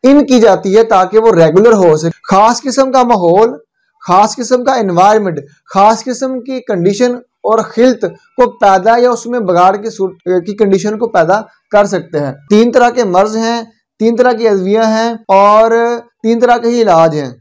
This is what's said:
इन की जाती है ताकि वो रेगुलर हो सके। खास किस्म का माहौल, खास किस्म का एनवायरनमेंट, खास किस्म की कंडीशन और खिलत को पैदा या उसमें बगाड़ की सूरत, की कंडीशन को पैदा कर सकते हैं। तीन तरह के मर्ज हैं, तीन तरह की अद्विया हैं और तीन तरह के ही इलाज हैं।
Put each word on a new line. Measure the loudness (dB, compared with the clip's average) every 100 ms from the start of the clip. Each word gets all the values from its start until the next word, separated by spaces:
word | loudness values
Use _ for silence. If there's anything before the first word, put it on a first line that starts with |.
इन | 4 2
की | 4 2
जाती | 4 2 0
है | 0
ताकि | 2 0 2 2
वो | 2
रेगुलर | 4 2 4 2
हो | 4 2 0
सके। | -2 -8 -2
खास | 2 2 0
किस्म | -4 -2 0
का | 0
माहौल, | 0 0 2 2 0 -4 _ _ _ _
खास | -2 0 0
किस्म | -2 -4 -2
का | -2 -2
एनवायरनमेंट, | -2 2 2 2 -2 -8 -14 _ _
खास | 0 2 0
किस्म | -6 -8 -8 -8
की | -10 -12
कंडीशन | -6 -2 -2 0 -4 -4 _ _
और | -2 -2
खिलत | -2 0 0 0 -8 -10 _ -2
को | -2 2
पैदा | 2 2 2 2
या | 0
उसमें | -2 -6 -6 -2
बगाड़ | 2 2 0
की | -8
सूरत, | -8 -8 -8 -4 -4
की | -4
कंडीशन | -4 0 0 -2 -6
को | -4
पैदा | -2 0 -2 -4 _ _
कर | 0 0
सकते | -4 -6 -6
हैं। | -6 -10 _
तीन | 2 4
तरह | 2 0
के | 0 -2
मर्ज | 0 0 -2
हैं, | -4 -6 -10 _ _ _
तीन | -2 2
तरह | 0
की | 0 0
अद्विया | 0 0 0
हैं | 0 -2 -4 -6 -2
और | 2 4 4 2 0 -2 -4 -12 _
तीन | -4 0
तरह | 0 0
के | 0
ही | -2
इलाज | 2 2 2 -2
हैं। | -10 -14